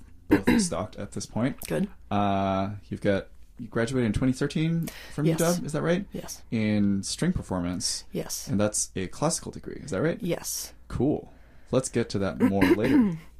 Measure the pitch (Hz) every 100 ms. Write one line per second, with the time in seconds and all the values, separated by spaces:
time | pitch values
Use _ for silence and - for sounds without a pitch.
0 | - - - - - 120 90 82 98 -
1 | 101 - - 107 127 - - 156 202 -
2 | - 101 101 98 98 95 98 104 - 101
3 | 104 98 - - - - 113 120 117 131
4 | 117 101 131 127 143 160 160 165 160 -
5 | - - 156 160 165 175 - 151 151 180
6 | 202 - - - - 117 107 107 101 98
7 | - - 165 180 - 92 87 90 - -
8 | - - - - - 104 104 - - 95
9 | 92 - 151 - - - - - 147 98
10 | 151 - 180 - - - - - - -
11 | 131 107 - - - - - 123 - 120
12 | 117 101 95 65 - 98 95 - 247 277
13 | 208 160 -